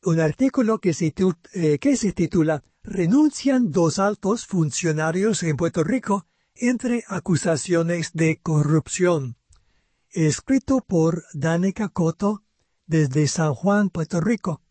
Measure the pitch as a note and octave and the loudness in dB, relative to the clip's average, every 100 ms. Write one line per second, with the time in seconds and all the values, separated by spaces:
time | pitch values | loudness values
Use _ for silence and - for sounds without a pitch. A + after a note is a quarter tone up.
0 | - E3 D#3 - C4 - A3 A3 F#3 D#3 | 0 0 0 0 0 2 0 0 -2 -2
1 | D#3+ - F#3 E3+ - F3+ D#3 D3 C#4+ C4+ | -4 0 -2 -2 -10 -2 0 2 0 0
2 | G#3 - E3 F3+ D#3 D3 _ _ - F#3 | -2 -2 -2 0 0 -2 _ _ -10 -2
3 | E3+ C4 D4+ - C#4 C4 A#3 D3+ E3 D3 | 2 4 4 2 0 2 2 2 0 2
4 | G3 G#3 F3+ A#3 - F#3 D#3 - E3+ D#3 | 0 0 -2 -4 -2 -2 0 0 -2 -2
5 | D#3 E3+ G#3 G3 E3 C#3+ E3 - D#3+ B3+ | -2 0 0 0 -2 -2 -2 -2 -2 -2
6 | - G3 - _ _ _ A#3+ B3 B3+ A#3+ | 0 -4 -4 _ _ _ -2 0 -2 -4
7 | - F#3 - E3 - D#3+ - E3+ E3 F3 | -4 -8 -2 0 0 -2 0 0 0 -2
8 | D#3 D#3+ E3 D#3+ - D3+ D3+ D#3 - - | -4 0 0 0 0 0 2 0 0 0
9 | F3 E3 C3+ A#2 _ - _ _ _ _ | 0 0 -4 -12 _ -20 _ _ _ _
10 | _ - D#3 C#3+ - C4 - C4+ - F3 | _ 0 0 0 0 0 2 -2 0 0
11 | D#3+ E3 - D3+ D#3 E3+ G3 F#3+ G3+ - | 2 0 -8 -6 -2 0 0 -2 -6 0
12 | E3 E3 G3+ G#3 _ _ _ _ - D#3+ | -2 0 -2 -4 _ _ _ _ -2 0
13 | D3 C3+ D3 - D#3 C3+ F#3+ G3+ G3+ - | 2 2 0 0 -2 0 0 2 2 -2
14 | D#3+ F3 E3 A#3+ - D3+ _ | -4 -2 -2 -2 -4 -8 _